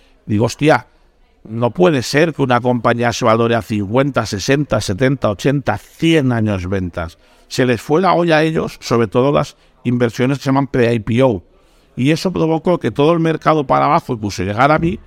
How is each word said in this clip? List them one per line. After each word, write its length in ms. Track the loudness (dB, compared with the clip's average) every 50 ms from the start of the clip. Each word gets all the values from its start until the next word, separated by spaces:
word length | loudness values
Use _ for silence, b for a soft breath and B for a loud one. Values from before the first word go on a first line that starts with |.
| b b b b -8
Digo, 200 | -4 -2 0 0
"Hostia, 400 | -2 -2 0 2 2 2 2 0 _ _ _ _ _ _ _ _ _ _ _ -18 -12
no 220 | -6 -4 -4 -2
puede 320 | 0 2 2 2 2 0
ser 320 | -2 -2 0 0 0 0 0
que 80 | -2
una 180 | -2 0 0 0
compañía 520 | 0 0 -2 0 0 0 0 0 0 -2
se 120 | -2 0 2
valore 300 | 2 2 4 2 2 0
a 80 | -2
cincuenta, 640 | -2 -2 -4 -4 -2 -2 0 0 0 0 0 -2 -4
sesenta, 540 | -4 -4 -4 -2 0 0 0 0 -2 -2 -4
setenta, 500 | -2 -2 -2 0 0 0 0 0 0 -2
ochenta, 480 | -2 0 0 0 0 0 -2 -4 -4 -6
cien 540 | -8 -14 -8 -2 0 2 2 4 2 2
años 360 | 0 0 0 0 -2 -2 -4 -4
ventas". 480 | -4 -4 -4 -4 -6 -8 -10 -10 -12 b b b b b b b
Se 160 | -2 -2 0
les 160 | 0 0 -2
fue 200 | -2 0 0 2
la 120 | 2 2
olla 260 | 2 2 2 2 2 2
a 40 |
ellos, 340 | 2 0 0 -2 -4 -6 -8 -10
sobre 260 | -4 -2 0 0 0
todo 240 | 0 0 0 0 2
las 260 | 2 0 -2 -2 -8 b b b b b -4
inversiones 540 | -2 -2 0 0 -2 0 -2 -2 -2 -2 -2
que 60 | -2
se 40 | -2
llaman 180 | 0 0 0
pre-I 320 | 0 0 0 2 2 0 -2
P 240 | -2 -2 2 2
O. 220 | 2 2 2 -2 -6 _ b b b b b b b b b
Y 160 | -2 0 0
eso 220 | 0 0 -2 -4
provocó 460 | -2 0 0 0 0 0 0 0 0 0
que 120 | -2 -4
todo 220 | 0 2 2 2
el 80 | 2 2
mercado 440 | 2 0 -2 0 0 0 0 0 0
para 220 | 0 0 0 2
abajo, 280 | 2 0 0 -2 -4 -8
incluso 280 | -6 -6 -6 -4 -4
llegar 300 | -4 -4 0 2 2 2
a 60 | 2 2
mí, 180 | 0 -2 -4 -6 b